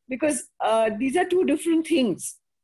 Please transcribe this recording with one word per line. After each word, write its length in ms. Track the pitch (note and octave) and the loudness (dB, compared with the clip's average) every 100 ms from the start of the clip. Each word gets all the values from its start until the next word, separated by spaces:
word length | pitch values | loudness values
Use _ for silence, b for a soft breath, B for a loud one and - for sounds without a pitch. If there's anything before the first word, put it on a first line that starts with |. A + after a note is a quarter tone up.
| - | -10
Because, 400 | C4 D4+ C4 - - | -2 -2 -2 -6 -6
uh, 320 | D#4 E4 A3 G#3 | 0 2 2 0
these 160 | C4 D#4+ | -2 0
are 100 | F4+ | 2
two 200 | F4+ C4+ | 2 2
different 420 | D4+ E4 D#4+ D#4+ | 0 0 0 2
things. 520 | D#4 A#3+ D#3+ - - _ _ | 2 2 -2 -8 -14 _ _